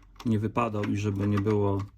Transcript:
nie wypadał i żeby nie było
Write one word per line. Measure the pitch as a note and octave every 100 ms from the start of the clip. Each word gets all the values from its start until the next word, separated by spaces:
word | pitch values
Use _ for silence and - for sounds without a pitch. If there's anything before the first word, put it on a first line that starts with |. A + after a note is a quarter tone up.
| - - A#2+
nie | G#2+
wypadał | G#2+ A#2+ A#2 G#2
i | G#2 G2+
żeby | G#2 F#2+ G2+
nie | G2+
było | G2+ G#2 G2+ G2 G2